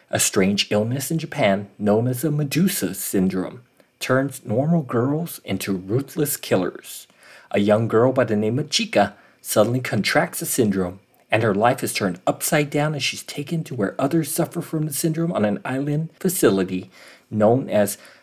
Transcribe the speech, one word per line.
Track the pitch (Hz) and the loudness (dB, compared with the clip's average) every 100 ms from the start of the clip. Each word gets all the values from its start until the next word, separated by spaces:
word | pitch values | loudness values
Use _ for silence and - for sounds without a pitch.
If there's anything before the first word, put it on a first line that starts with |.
| _ | _
A | - | -2
strange | - 104 95 101 - | 0 2 2 2 0
illness | 104 113 139 - | 0 0 -2 -2
in | 165 | -4
Japan, | 156 - 107 98 101 - | -4 0 2 2 -4 -4
known | 104 107 123 | 2 2 2
as | 123 | -2
the | 160 | -2
Medusa | 147 143 151 185 - 85 | -2 0 2 2 0 -4
syndrome, | 95 - 101 92 92 80 - - _ _ _ | -6 -4 0 0 0 -6 -10 -20 _ _ _
turns | - 131 139 - - | 0 0 0 -6 -2
normal | 110 151 170 | 0 2 0
girls | 127 120 131 156 170 - | 0 0 0 -2 -4 -10
into | - 98 - | -6 -6 -4
ruthless | 92 92 123 139 170 143 - | -6 -2 -4 -2 -4 -4 -4
killers. | - 104 87 - - - - _ - - - | -2 0 0 -6 -16 -18 -20 _ -20 -20 -4
A | 101 | 0
young | 101 107 110 | 4 4 4
girl | 110 131 | 4 4
by | 131 | 4
the | 113 104 | 2 2
name | 107 127 | 0 -2
of | 151 | -2
Chika | - - - 101 - _ _ | -4 0 2 2 -2 _ _
suddenly | - 123 117 127 | 0 2 2 0
contracts | 123 110 - 147 180 - | -2 -2 0 0 0 -4
the | 165 | -2
syndrome, | - 107 95 87 92 _ _ _ | 0 2 2 -2 -6 _ _ _
and | 110 | 0
her | 113 | 2
life | 98 117 127 | 4 2 2
is | 104 | -4
turned | - 101 87 - | -2 -2 -2 -4
upside | - - 156 147 | -4 0 0 0
down | 147 151 147 | 0 -2 -2
as | |
she's | - - | -4 -6
taken | - - 135 165 - | -10 -10 -6 -6 -4
to | 123 | -4
where | 98 - | -4 -2
others | 139 165 147 | 0 0 0
suffer | - 151 170 | -2 -4 -4
from | - 160 151 | -6 -4 -4
the | |
syndrome | - 165 156 170 | -2 -2 0 -2
on | 107 104 | 0 0
an | 104 | 0
island | - 131 143 147 160 - | -4 -4 -2 -2 -4 -4
facility | 185 170 - 190 90 92 - - - - _ | -4 2 4 4 0 -4 -8 -18 -20 -20 _
known | 110 107 127 - | 2 4 4 2
as | 104 101 - - - | 0 0 -2 -14 -20